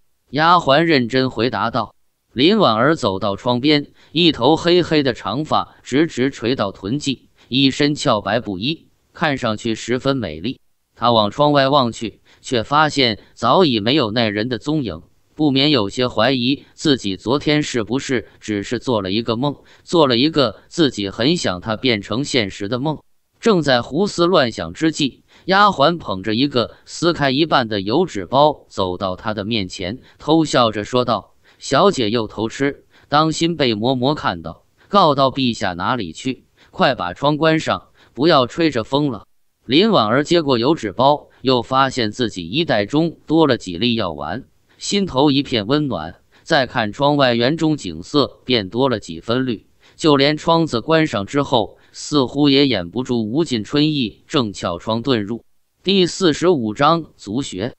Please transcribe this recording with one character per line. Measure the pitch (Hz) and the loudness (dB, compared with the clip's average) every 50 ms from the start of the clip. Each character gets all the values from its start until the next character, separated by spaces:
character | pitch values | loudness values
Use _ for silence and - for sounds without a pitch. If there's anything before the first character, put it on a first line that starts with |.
| _ _ _ _ _ _ | _ _ _ _ _ _
丫 | 120 143 156 165 180 | -2 2 4 4 4
鬟 | 175 - 135 135 151 | 4 4 4 4 4
认 | 170 165 160 135 120 110 | 4 4 2 2 2 0
真 | 127 131 131 127 | 0 0 0 0
回 | 123 113 110 127 | -2 -2 -2 -2
答 | 113 98 104 117 | 0 -2 -2 -2
道。 | 117 120 107 - - _ _ _ _ _ _ _ | -2 -4 -4 -6 -10 _ _ _ _ _ _ _
林 | - 113 143 175 220 220 | -2 2 2 4 4 4
婉 | 175 123 110 | 4 4 4
儿 | 107 123 147 165 | 2 2 2 0
走 | 151 - 104 95 95 | 0 -2 -2 -2 -2
到 | 107 104 98 | -4 -6 -6
窗 | 98 - 123 123 123 | -4 -2 -2 0 0
边， | 127 151 151 147 143 - _ _ _ _ | 2 2 2 2 0 -4 _ _ _ _
一 | - 156 175 165 | -2 0 2 2
头 | - - 113 139 160 | 2 2 2 2 2
黑 | 151 - 170 175 180 | 2 2 2 2 2
黑 | 151 - 160 151 | 2 2 2 0
的 | 139 131 | 2 0
长 | 110 - - 95 107 139 156 | -2 -4 -4 -6 -4 -4 -2
发 | 147 123 101 87 - - _ - | -2 -2 -2 -2 -4 -10 _ -8
直 | - 120 139 170 160 | -2 0 0 0 0
直 | - 117 127 139 | 0 -2 -2 -2
垂 | 131 - 110 110 131 | -2 -4 -4 -2 -2
到 | 120 110 98 | -2 -2 -4
臀 | - - - 98 123 147 | -6 -8 -6 -6 -6 -4
际， | - 139 123 - _ _ _ _ _ | -4 -4 -6 -6 _ _ _ _ _
一 | - 117 135 139 135 | -4 0 2 2 2
身 | 127 - 147 147 147 | 2 2 0 0 0
俏 | - - 143 117 104 | 0 0 0 0 0
白 | - 95 107 123 | 0 0 -2 -2
布 | 107 104 98 87 | -2 -4 -6 -4
衣， | 107 143 165 - _ _ _ _ _ _ | -4 -6 -6 -8 _ _ _ _ _ _
看 | - - 170 156 139 127 | -6 -4 -2 -2 -2 -2
上 | - 113 107 | -2 -4 -4
去 | 104 - 117 110 | -4 -4 -4 -6
十 | 107 - - 123 127 | -4 -4 -4 -4 -2
分 | - 135 139 | 0 -2 -2
美 | 131 107 82 76 80 | -2 -4 -6 -6 -6
丽。 | 87 123 135 - _ _ _ _ _ _ _ | -8 -8 -8 -10 _ _ _ _ _ _ _
她 | - 113 123 | 0 2 4
往 | 117 110 104 101 | 4 4 2 2
窗 | - - 147 147 | 2 2 2 4
外 | 147 143 135 135 | 4 4 4 4
望 | 143 143 127 117 | 4 2 2 0
去， | 110 - 117 101 - _ _ _ _ _ | -2 -6 -8 -10 -10 _ _ _ _ _
却 | - - 131 113 110 | -6 -4 -2 -2 0
发 | - 143 151 156 151 | 0 2 2 2 2
现 | - 139 131 117 104 - - _ _ | 2 2 2 2 0 -2 -8 _ _
早 | - 117 117 143 180 190 | -2 0 2 4 4 4
已 | 147 120 107 | 2 2 0
没 | 98 117 139 | 0 0 0
有 | 160 123 107 | 0 0 0
那 | 104 123 117 107 | 0 0 0 0
人 | 101 104 110 127 | 0 -2 -2 -4
的 | 127 110 | -4 -6
踪 | - 147 156 156 | -4 -4 -2 -2
影， | 131 98 80 82 - _ _ _ _ _ _ | -2 -4 -8 -10 -14 _ _ _ _ _ _
不 | - 156 147 | -2 0 2
免 | 131 135 139 156 | 2 2 2 4
有 | 151 120 101 98 | 2 2 0 0
些 | - 123 127 123 | -2 -2 -2 0
怀 | - 107 110 131 | 0 2 2 2
疑 | 139 127 117 127 143 - - _ _ | 2 0 0 -2 -2 -4 -6 _ _
自 | - - 160 135 | -2 0 0 2
己 | 113 - 101 92 | 2 0 -4 -6
昨 | 87 - 104 131 147 | -4 -2 -2 -2 0
天 | - 147 147 151 | 0 0 0 0
是 | 147 - - 120 107 | 0 -2 -2 -4 -2
不 | 95 117 139 | -2 -4 -4
是 | - - 131 113 98 - - - | -2 -2 -4 -4 -4 -8 -14 -12
只 | - - 104 101 101 | -6 -4 -4 -4 -4
是 | - 123 113 | -4 -6 -6
做 | - 135 123 107 | -2 -2 -2 -2
了 | 98 92 | -2 -2
一 | 98 110 | -2 -2
个 | 117 123 113 | -2 -2 -2
梦， | 117 139 147 131 - _ - - _ _ | -2 -2 -4 -4 -8 _ -20 -20 _ _
做 | - - 170 151 131 | 0 2 4 4 4
了 | 120 | 4
一 | 113 135 160 | 2 2 2
个 | 160 151 131 107 95 - - | 2 2 0 0 -2 -6 -16
自 | _ - - 160 127 | _ 0 0 0 0
己 | - 104 98 95 | 0 -2 -6 -6
很 | 95 - 113 147 180 | -4 -2 0 0 0
想 | 170 - 104 90 87 | 0 -2 -4 -4 -4
他 | 87 113 110 | -4 -6 -4
变 | 104 - 131 117 101 | -2 0 0 0 0
成 | 95 - 107 120 147 | -2 -4 -6 -4 -4
现 | - - 127 107 95 | -2 -2 -2 -2 -2
实 | 92 - 101 101 | -6 -8 -8 -6
的 | 127 123 | -4 -4
梦。 | 135 156 147 - - _ _ _ _ _ _ _ | -4 -4 -6 -6 -10 _ _ _ _ _ _ _
正 | - 233 208 175 | 0 2 2 2
在 | 147 143 127 120 | 2 2 2 0
胡 | 120 - 127 160 208 | 0 -2 -2 -2 -2
思 | 196 - - 175 | -2 0 0 2
乱 | 170 190 160 135 117 | 4 4 4 2 2
想 | - 101 85 80 | -2 -6 -8 -8
之 | 90 - 151 165 | -4 -2 -2 -2
际， | 151 - 151 117 - _ _ _ _ _ _ | 0 0 -2 -4 -4 _ _ _ _ _ _
丫 | 170 185 196 208 | 0 4 4 4
鬟 | 202 - - 135 160 175 - | 4 4 4 2 2 2 0
捧 | - - 98 95 | -6 -8 -8 -6
着 | 95 107 107 | -4 -2 -2
一 | 117 139 147 | 0 0 0
个 | 135 123 107 - - - _ | 0 0 -2 -2 -6 -16 _
撕 | - - - 156 175 | -18 -8 -2 0 0
开 | 165 - 143 135 | 0 2 0 0
一 | 127 139 165 | 2 0 0
半 | 156 170 143 123 110 | 2 2 0 0 0
的 | 107 101 | -2 -4
油 | 92 101 120 165 - | -2 0 0 0 0
纸 | 107 - 101 90 | -2 -4 -8 -6
包 | - 123 135 147 151 139 - - _ | 0 2 4 4 4 2 -2 -8 _
走 | - - 95 90 90 | -6 -4 -4 -4 -4
到 | 87 101 92 92 | -4 -4 -6 -6
他 | - - 113 104 | -6 -6 -6 -6
的 | 104 95 | -4 -4
面 | 107 120 107 95 90 | -2 -2 -2 -2 -4
前， | - - 92 87 117 131 - - _ - | -6 -8 -8 -8 -8 -10 -14 -20 _ -8
偷 | - - 156 165 156 | -2 0 2 2 2
笑 | 147 - 135 120 110 | 2 2 2 2 2
着 | 104 107 | 0 -4
说 | 104 - - 123 123 | -4 -2 0 0 0
道 | 123 113 95 - _ _ _ _ _ _ _ | 0 -2 -4 -4 _ _ _ _ _ _ _
：“小 | - - 135 139 180 202 | -6 -2 2 2 4 4
姐 | - 131 117 104 | 2 0 -2 -2
又 | 113 120 110 | -2 -4 -4
偷 | 104 - - 110 113 | -6 -6 -6 -6 -6
吃， | - - 135 143 135 - _ _ _ _ _ - | -4 -4 -4 -4 -4 -6 _ _ _ _ _ 0
当 | 143 147 156 160 | 2 2 2 2
心 | 151 - 165 165 170 | 0 -2 -2 -2 0
被 | 151 143 123 110 | 0 0 0 0
嬷 | 104 110 127 139 123 | 0 0 0 0 0
嬷 | 120 139 151 | 0 -2 -2
看 | 143 - 123 95 82 | -2 -4 -4 -4 -6
到， | 80 80 85 - _ _ _ _ _ - | -8 -14 -16 -16 _ _ _ _ _ 0
告 | - 202 185 156 139 | 4 4 6 4 4
到 | 139 135 131 | 4 2 0
陛 | - 139 131 120 | 0 0 -2 -2
下 | 110 - 107 95 87 | -2 -2 -4 -4 -4
哪 | 85 92 110 127 | -4 -4 -2 -2
里 | 123 98 80 80 | -4 -6 -8 -10
去？ | - - 131 123 - _ _ _ _ _ _ | -8 -8 -8 -8 -8 _ _ _ _ _ _
快 | - - 185 151 120 | -2 0 0 0 0
把 | 104 90 87 | 0 -4 -8
窗 | 90 - 139 143 151 | -6 -2 -2 -2 0
关 | 143 160 160 160 160 | 2 2 2 2 0
上， | - 123 101 90 - _ _ _ _ _ _ | 0 -2 -4 -4 -6 _ _ _ _ _ _
不 | - 139 175 | 0 2 4
要 | 165 139 123 | 4 4 2
吹 | 120 - 165 165 156 | 2 0 0 0 0
着 | 127 117 | 0 -2
风 | 107 - 135 147 151 143 | -2 -2 -2 -2 0 -2
了。” | 113 98 - _ _ _ _ _ _ _ _ | -4 -8 -12 _ _ _ _ _ _ _ _
林 | - 120 156 208 226 | 0 2 2 4 4
婉 | 190 139 110 | 4 2 2
儿 | 104 117 139 151 | 2 2 0 2
接 | - 165 175 | 2 0 0
过 | 156 139 131 113 | 2 2 0 2
油 | 113 139 165 | 2 0 0
纸 | 147 110 101 | 0 -4 -4
包， | 87 110 127 139 147 143 - _ _ _ | -2 0 2 2 2 0 -4 _ _ _
又 | - 127 131 123 | -2 0 0 0
发 | 113 - 131 131 135 131 | 0 0 0 0 0 0
现 | 127 127 117 104 | 0 -2 -4 -4
自 | 107 - 123 107 | -2 -4 -4 -4
己 | - 92 85 82 | -4 -6 -8 -4
衣 | 104 156 170 | -4 -2 -2
袋 | 135 123 107 104 | 0 0 0 0
中 | 101 - 151 170 165 - - _ | 0 0 0 0 0 -4 -8 _
多 | - 151 165 160 | 0 2 4 4
了 | 139 123 - | 4 2 0
几 | - 92 85 | -4 -6 -6
粒 | 85 110 123 117 | -2 -2 0 0
药 | 113 101 87 76 | -2 -2 -4 -6
丸， | 71 71 78 92 113 - _ _ _ _ _ _ - | -8 -8 -8 -8 -10 -12 _ _ _ _ _ _ -12
心 | - - 202 202 196 | -6 -4 -2 -2 -2
头 | 170 127 127 147 151 | 0 2 2 4 4
一 | 135 139 | 4 2
片 | 139 - 127 110 98 | 0 0 -2 -2 0
温 | 104 139 151 151 | 0 0 0 0
暖。 | 135 104 82 78 85 - _ _ _ _ _ | -2 -4 -6 -8 -10 -14 _ _ _ _ _
再 | _ - 165 143 127 | _ 0 2 2 2
看 | 110 - 127 110 101 | 0 -2 -2 -2 -2
窗 | 104 - 139 143 147 143 | -2 0 0 2 2 4
外 | 135 123 120 | 2 2 2
园 | 117 120 131 165 160 | 2 2 0 0 0
中 | 160 156 151 | 0 0 0
景 | 131 - 92 78 80 | -2 -6 -8 -10 -12
色 | - - - 147 123 - - - _ | -8 -2 0 0 0 0 -4 -8 _
便 | - 127 113 98 92 | 0 0 0 0 -2
多 | 107 117 135 135 | -2 0 0 0
了 | 120 104 | 0 -2
几 | - - 82 82 | -6 -8 -14 -8
分 | - - 117 131 131 | -4 -2 -2 -2 -2
绿， | 127 110 - - _ _ _ _ _ _ | -2 -6 -8 -10 _ _ _ _ _ _
就 | - - 156 143 | 0 2 4 4
连 | 135 135 147 151 151 | 4 4 2 0 0
窗 | - 170 165 165 165 | 0 0 2 2 2
子 | 147 - 113 | 0 -2 -4
关 | 107 - 160 160 156 | 0 0 2 2 2
上 | 151 - 104 98 | 0 -2 -4 -4
之 | - - 143 | -2 -2 -2
后， | 139 - 135 117 98 - - _ _ _ | -2 0 0 0 0 -2 -8 _ _ _
似 | - - - - 147 147 127 | -18 -16 -8 -2 0 0 0
乎 | 113 - 139 147 143 | 0 0 2 4 4
也 | 135 135 147 | 6 4 4
掩 | 135 113 95 87 85 | 4 2 -2 -4 -6
不 | 90 117 | -6 -6
住 | 127 123 123 117 110 104 | -4 -2 -2 -2 -2 -2
无 | 120 156 | -2 -2
尽 | - - 127 113 101 | -2 -2 -2 -4 -4
春 | - - 147 151 156 151 | -2 0 0 2 2 0
意 | 143 120 98 - _ _ | -2 -4 -4 -6 _ _
正 | - - 147 120 104 | -4 -2 -2 -2 -2
翘 | 92 - - 95 85 87 | -4 -6 -6 -6 -6 -6
窗 | - 110 110 117 | -4 -4 -4 -2
遁 | 117 139 127 110 | 0 0 0 0
入。 | 101 95 117 113 - _ _ _ _ _ _ _ | 0 -4 -6 -8 -10 _ _ _ _ _ _ _
第 | - 180 196 190 175 | -2 0 2 2 2
四 | 160 - - 190 160 143 | 0 0 0 0 0 2
十 | - 156 180 | 2 2 2
五 | 185 135 113 107 104 | 2 2 -2 -4 -2
章 | 104 143 151 170 170 156 - _ | 2 2 2 2 2 -2 -8 _
足 | - - 101 101 135 | -16 -10 -6 -6 -6
穴。 | 139 - 104 90 104 135 - | -6 -6 -6 -6 -6 -6 -8